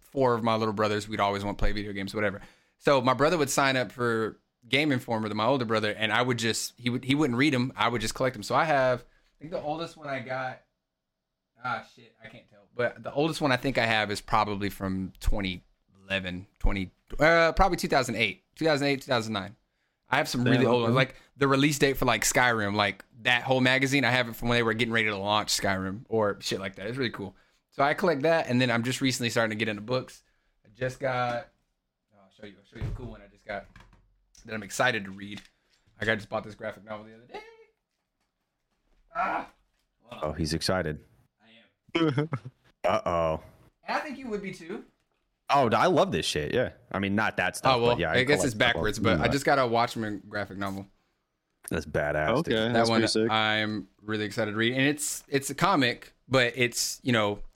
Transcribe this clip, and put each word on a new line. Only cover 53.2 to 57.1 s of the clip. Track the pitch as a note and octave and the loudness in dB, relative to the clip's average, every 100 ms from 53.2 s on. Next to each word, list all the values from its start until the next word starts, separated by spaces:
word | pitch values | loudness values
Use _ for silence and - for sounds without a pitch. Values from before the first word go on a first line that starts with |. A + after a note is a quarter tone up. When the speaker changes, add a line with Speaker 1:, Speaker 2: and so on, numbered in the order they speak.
| A2 | 2
Speaker 1:
I'm | A2 A2 G#2+ G#2+ G#2+ F#2+ _ | 2 2 0 0 -4 -10 _
really | G#2 G#2+ G#2 | -6 -4 -4
excited | A#2+ G#2+ | -4 -4
to | G#2 | 0
read. | A2+ | 0
And | B2+ C#3 | 2 2
it's, | D3+ - - - | 0 -4 -8 -4
it's | C#3 C3+ | -4 -4
a | C#3 | -2
comic, | F3 F3+ B2 - - _ - | 2 4 2 -2 -10 _ 0
but | B2+ A#2+ B2 | 2 2 2
it's, | A#2+ - - - | -2 0 -6 -4
you | - | 0